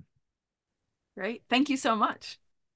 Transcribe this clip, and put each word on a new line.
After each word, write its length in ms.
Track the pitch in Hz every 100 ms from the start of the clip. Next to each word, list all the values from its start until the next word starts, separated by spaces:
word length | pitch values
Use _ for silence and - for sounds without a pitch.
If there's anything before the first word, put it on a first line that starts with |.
| - _ _ _ _ _ _ _ _ _ _ -
Great. 280 | 196 - -
Thank 220 | 247 294
you 80 | 262
so 180 | 269 220
much. 420 | 240 - - - _ _ _